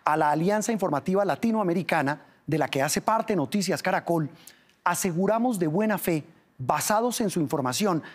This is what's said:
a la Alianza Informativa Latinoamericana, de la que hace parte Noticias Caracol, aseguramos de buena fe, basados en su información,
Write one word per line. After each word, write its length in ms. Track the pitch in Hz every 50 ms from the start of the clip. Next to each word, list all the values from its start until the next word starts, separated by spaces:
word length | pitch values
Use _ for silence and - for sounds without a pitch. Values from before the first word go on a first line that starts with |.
| -
a 120 | 156 151
la 140 | 156 156 147
Alianza 400 | 151 156 165 190 208 214 208 -
Informativa 540 | 233 196 196 175 147 139 - - 185 196 202
Latinoamericana, 1000 | 185 143 - - 226 220 220 208 175 170 190 160 - 180 160 139 139 151 - - - _ _ _
de 120 | - 147 156
la 100 | 143 127
que 140 | - 139 135
hace 180 | 151 - 202
parte 340 | - - 214 226 220 - 214
Noticias 460 | 175 139 - - 208 185 180 170 139 -
Caracol, 480 | 185 190 170 - - 170 165 156 139 - - - - - _ _ _ _ _ _
aseguramos 720 | 175 175 - - 196 165 170 196 196 214 226 233 254 240 185
de 80 | 175
buena 320 | 156 151 196 214 220 208 180
fe, 260 | - - 170 156 139 - - _ _ _ _
basados 640 | _ 131 120 151 151 - - 214 214 233 247 220 -
en 100 | 233 190
su 100 | - 180
información, 640 | 151 - - 147 127 123 123 - 202 202 175 151 - - -